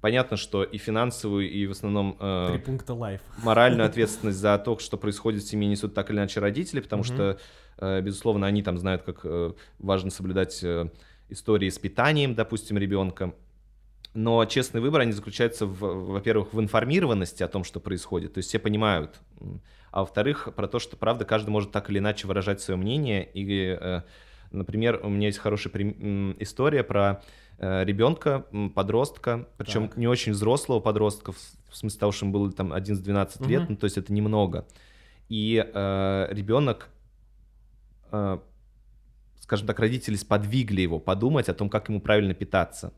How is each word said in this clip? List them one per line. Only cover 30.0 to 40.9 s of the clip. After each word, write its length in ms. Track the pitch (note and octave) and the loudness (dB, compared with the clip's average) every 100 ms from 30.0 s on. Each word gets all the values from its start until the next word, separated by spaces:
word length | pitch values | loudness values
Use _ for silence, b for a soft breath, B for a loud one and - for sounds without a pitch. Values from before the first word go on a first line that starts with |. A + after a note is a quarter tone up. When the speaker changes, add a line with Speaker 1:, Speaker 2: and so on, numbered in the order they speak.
| A#2 | 2
Speaker 1:
очень 260 | B2 - | 2 2
взрослого 480 | G2+ G#2+ C#3 - A#2+ | 0 4 2 2 0
подростка, 500 | G#2+ G#2 G#2+ G2 - | 2 2 2 0 -10
в, 60 | F#2+ - - - | -14 -16 -20 -20
в 80 | - | -8
смысле 220 | A2 G2+ | -8 0
того, 100 | G#2 | 0
что 140 | G2+ G2+ | 0 0
ему 80 | G2+ | 0
было 140 | G2+ | 0
там 220 | F#2 F#2+ | -2 -4
одиннадцать-двенадцать 720 | D#2+ F#2+ G2+ F#2+ G2+ F#2+ - C3+ | -4 -4 -4 0 0 0 -2 0
лет, 140 | B2 | 0
Speaker 2:
Мгм. 100 | E3+ | 0
Speaker 1:
ну, 60 | G#2 | -2
то 80 | G#2 | -2
есть 120 | G2+ | -2
это 140 | F#2 | -2
немного. 540 | G#2 G#2 G#2+ G2 E2+ - b b b b b - | 0 2 2 2 0 -10 b b b b b -8
И, 260 | A2 G#2+ A2+ G#2+ | -2 2 2 2
э, 540 | G2+ G2 G2 G2 F#2+ F#2+ | -2 0 0 0 0 0
ребёнок, 580 | G2+ G2+ A#2 C#3+ A2 - - - _ - - - _ - - - - - | -4 0 2 2 -2 -8 -20 -20 _ -20 -20 -20 _ -20 -20 -20 -20 -8
э, 280 | G#2+ G2+ F#2 - - _ _ - - - - - _ | -4 -2 -4 -8 -20 _ _ -20 -20 -20 -20 -20 _
скажем 280 | - G#2 G#2 | -4 -2 -2
так, 120 | G#2+ | 0
родители 360 | A2+ B2 - G2+ | 2 0 -2 -4
сподвигли 680 | - G#2 G#2 B2 A#2 G2 | 2 2 2 0 2 2
его 180 | F2+ | 2